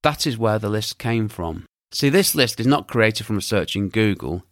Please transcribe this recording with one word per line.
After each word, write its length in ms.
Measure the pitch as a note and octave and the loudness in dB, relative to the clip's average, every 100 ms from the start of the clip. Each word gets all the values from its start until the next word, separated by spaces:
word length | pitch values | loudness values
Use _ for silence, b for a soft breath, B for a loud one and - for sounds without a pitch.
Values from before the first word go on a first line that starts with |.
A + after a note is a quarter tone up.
That 220 | D3+ D3 D3+ | -2 0 -4
is 120 | A2+ | 0
where 220 | A2+ G#2+ | 0 0
the 100 | G#2+ | 0
list 280 | G#2+ G#2+ - | -2 -4 -6
came 300 | A2+ A#2 G#2 | -2 0 -2
from. 380 | - E2 D#2+ - _ _ | -4 -6 -6 -12 _ _
See, 180 | - C#3 | 0 2
this 260 | F3 F#3 - | 4 2 2
list 240 | A#2+ - | 0 2
is 80 | A#2 | 2
not 200 | D3 - | 2 2
created 380 | A#2 A2 A2 - | 2 2 2 -4
from 140 | G#2 | -4
a 20 | |
search 340 | - G#2 D#2 G2 | -2 -2 -2 -2
in 140 | G2 | -2
Google. 540 | A2 G#2+ G2 B1+ F2 - | 2 2 0 -4 -8 -8